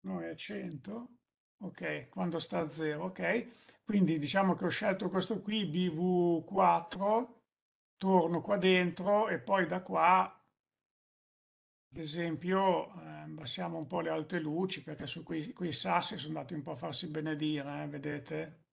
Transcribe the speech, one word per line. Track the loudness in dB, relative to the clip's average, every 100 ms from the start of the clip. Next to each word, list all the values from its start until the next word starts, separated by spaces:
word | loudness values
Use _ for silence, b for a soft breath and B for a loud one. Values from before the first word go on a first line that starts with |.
no, | -6 -6
è | -6 -4
cento, | -4 -4 -8 -10 -10 -12 -12 -20 _ _ _ _
ok, | -14 -8 -6 -6 -8
quando | -4 -2 0
sta | 0 0
a | 0
zero, | 0 0 -2 -6
ok. | -4 -2 -2 -4 -16 -20 -20
Quindi | -2 2 4 2
diciamo | 0 2 2
che | 2 0
ho |
scelto | 0 0 0 -2
questo | -2 -2 -4
qui, | -2 -2 -2
B | 0 0
V | 0 0 2 4 2
quattro, | 0 4 6 4 0 -2 2 2 0 -12 _ _ _ _ _ _
torno | 4 6 6 0
qua | 0 4
dentro | 6 6 4 0 2 4 2
e | -2
poi | 0 0 2
da | -2
qua, | -2 4 6 6 4 -6 _ _ _ _ _ _ _ _ _ _ _ _ _ _ _
ad | -10
esempio, | -6 -4 -4 -4 0 2 4 2 -2 -12
eh, | -14 -14
abbassiamo | -12 -8 -4 -4 -4 -6
un | -4
po' | -4
le | -2
alte | -4 -2 -4
luci | -2 -2 -2 -4
perché | -8 -10 -6
su | -6
quei, | -6 -6 -6
quei | -6 0
sassi | 2 4 4 2 0
sono | -6 -6
andati | -6
un | -8
po' | -6
a | -8
farsi | -4 -4 -2
benedire, | -4 -4 -2 -2 -2 -4 -6
eh, | -8
vedete? | -6 -6 -8 -6 -8 -8 -14 _